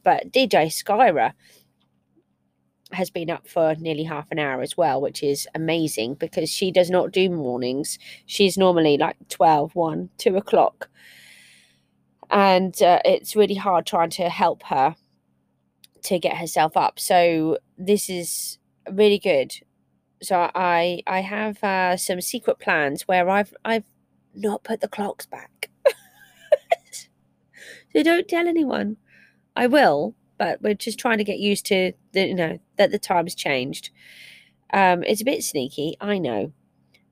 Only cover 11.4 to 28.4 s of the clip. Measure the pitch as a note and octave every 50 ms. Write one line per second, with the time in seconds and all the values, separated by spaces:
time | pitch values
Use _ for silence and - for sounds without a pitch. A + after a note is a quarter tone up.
11.4 | _ _ _ _ _ _ _ _ _ _ _ _ _ _ _ _ - - - G3+
12.4 | G3 G3 F#3 F#3 F#3+ F#3 F3 - G#3 F3 F3+ - - F3 F#3+ - - - - G#3+
13.4 | G#3 F#3+ G3+ G3 G3 G3+ F#3 E3 D#3+ - - F3 E3 E3 - - F3+ F3 E3+ -
14.4 | F#3+ E3+ D3 - - - E3+ C#3 C3 D3 D#3+ _ _ _ _ _ _ _ _ _
15.4 | _ _ _ _ _ _ _ _ _ _ _ _ - - G3+ F3 E3+ F3 - E3
16.4 | F3 D#3+ - F3 D#3 D#3+ - F#3 D3+ - - - - - G3 F3+ E3+ E3+ E3 D#3+
17.4 | D#3 D#3+ D#3+ - _ _ _ - F#3 F3+ G#3 G3+ - - F#3 F3+ F3 E3 - -
18.4 | - - - _ _ _ _ _ - - G3 F#3+ G#3+ G#3 G3+ G3+ - G3 E3 C#3
19.4 | B2+ D#3 - - _ _ _ _ _ _ _ _ _ _ _ _ - - G3 F3
20.4 | F3 D#3+ - F3+ F#3 F3+ F3 E3+ E3+ F3+ F3 E3+ - - F#3 F#3+ F#3+ F#3+ G3+ G#3
21.4 | G#3+ G#3+ G#3 - - G3+ F#3+ F#3 F#3 F3+ F3+ F#3 - - F#3+ F3+ F3+ - - A#3+
22.4 | - - F3+ - - - F3+ D#3+ D3 C#3 C#3+ D#3 - - F#3 F#3 F3+ F3+ F#3+ G3+
23.4 | G#3 - - - - G#3+ A3+ A3+ G#3+ _ _ _ _ _ _ _ _ _ - -
24.4 | G3+ G#3 G3+ - _ - A3+ A3 - G#3 - - G3+ G3 - - - - - -
25.4 | - - _ - - - _ _ - C5+ - - _ _ _ _ _ _ _ _
26.4 | _ - D5+ - _ - E5+ - _ _ - - - _ _ _ _ _ _ _
27.4 | _ _ _ - - - - - _ _ - D#4 D4 E4 E4+ E4+ F4 - F4 E4